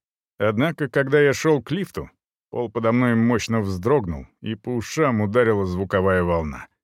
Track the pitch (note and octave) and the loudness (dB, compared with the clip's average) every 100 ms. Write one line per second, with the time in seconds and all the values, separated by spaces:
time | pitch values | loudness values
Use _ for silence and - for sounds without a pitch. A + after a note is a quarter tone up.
0 | _ _ _ - G#2+ A2 D#3+ D#3 C#3+ C#3+ | _ _ _ -4 -2 0 -2 -4 -2 -2
1 | C3+ D3 C#3+ B2+ D#3+ D3 - E3+ F#3+ - | 2 4 4 2 0 0 -2 -6 -6 -10
2 | D2 _ _ _ _ A#2 A#2 A#2 A2+ B2 | -12 _ _ _ _ -8 -6 -2 2 2
3 | B2 A2+ A2+ A#2 - A2+ G2 F#2 G#2+ D3 | 4 2 2 0 0 -2 -2 -2 0 0
4 | F#2 D2 C2 _ G#2+ A2 B2+ A#2+ - - | 0 -8 -12 _ -10 -8 -6 -6 -4 -2
5 | D3 A2 G#2 A#2 A2+ G#2 F#2+ F2+ F#2+ G2 | 0 2 2 2 2 2 0 -4 -2 0
6 | F#2+ F#2 F2 E2+ D2+ B1+ - _ | 2 2 2 0 -4 -8 -16 _